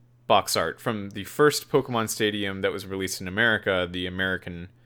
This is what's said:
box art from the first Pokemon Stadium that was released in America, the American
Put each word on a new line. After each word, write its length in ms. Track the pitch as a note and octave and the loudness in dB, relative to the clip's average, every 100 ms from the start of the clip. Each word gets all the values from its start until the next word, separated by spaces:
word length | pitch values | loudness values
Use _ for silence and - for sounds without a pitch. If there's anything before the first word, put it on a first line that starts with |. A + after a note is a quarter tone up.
| _ _ - | _ _ 4
box 300 | G#2 - G#2+ | 4 4 0
art 240 | E2 - | 0 -2
from 300 | B2+ A2 G2+ | -4 -4 -6
the 120 | G2+ | -10
first 460 | F#2+ - D3 C#3+ - | -6 4 4 4 0
Pokemon 400 | C#3+ - A#2+ G#2+ | 0 0 -2 -2
Stadium 520 | - G#2+ G#2 G2 F#2+ | 0 0 0 -2 -2
that 120 | G2 | -2
was 120 | G2 F#2+ | -2 -6
released 360 | F#2+ F#2 - | -4 -4 -6
in 80 | F#2 | -4
America, 580 | G2 A#2 G#2+ G#2 F#2 F2+ | 2 2 2 2 0 0
the 160 | F2+ F2+ | -4 -6
American 640 | F#2 F#2+ F#2 - F2 F2 - | -2 -2 -2 -6 -12 -14 -18